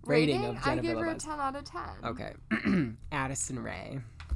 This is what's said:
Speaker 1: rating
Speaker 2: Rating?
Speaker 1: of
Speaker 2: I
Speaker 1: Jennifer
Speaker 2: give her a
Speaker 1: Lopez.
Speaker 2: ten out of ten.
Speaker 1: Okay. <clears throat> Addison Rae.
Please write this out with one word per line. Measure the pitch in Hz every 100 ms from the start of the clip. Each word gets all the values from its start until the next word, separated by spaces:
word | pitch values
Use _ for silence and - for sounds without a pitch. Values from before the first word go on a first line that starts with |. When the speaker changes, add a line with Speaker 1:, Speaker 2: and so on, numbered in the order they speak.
| -
Speaker 1:
rating | 151 151 139
Speaker 2:
Rating? | - -
Speaker 1:
of |
Speaker 2:
I | 277 320
Speaker 1:
Jennifer | 330
Speaker 2:
give | 330
her | 330
a |
Speaker 1:
Lopez. | 320
Speaker 2:
ten | 311 302
out | 277 277
of |
ten. | 285 349 - 98
Speaker 1:
Okay. | 117 - 104 - - 226 220 190 127 110
<clears throat> | -
Addison | 147 135 135 - 131
Rae. | 110 92 - 135 123 - -